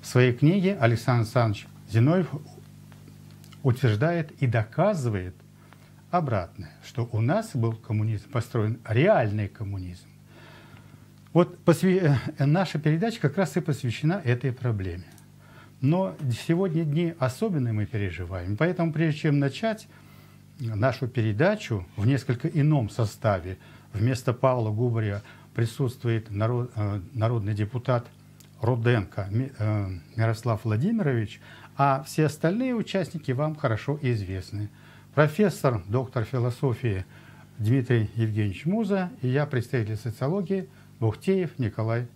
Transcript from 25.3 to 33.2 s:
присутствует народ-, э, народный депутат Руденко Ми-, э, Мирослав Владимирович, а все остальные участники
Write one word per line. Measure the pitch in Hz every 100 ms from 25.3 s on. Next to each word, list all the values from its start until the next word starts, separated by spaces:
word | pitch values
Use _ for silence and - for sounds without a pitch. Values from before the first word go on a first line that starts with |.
| - -
присутствует | - 117 - 131 - 120 113 110
народ-, | 101 113 123 123 110
э, | 104 104 90
народный | 110 110 120 101
депутат | 107 104 127 127 120 120 - - - - -
Руденко | 127 127 117 123 92 - 98
Ми-, | 107 135 -
э, | 110 107 98 90 -
Мирослав | 117 113 110 123 107
Владимирович, | 113 107 170 226 147 120 104 - - - - -
а | 143 135 151
все | - 151
остальные | - 165 202 262
участники | 240 - 196 156 156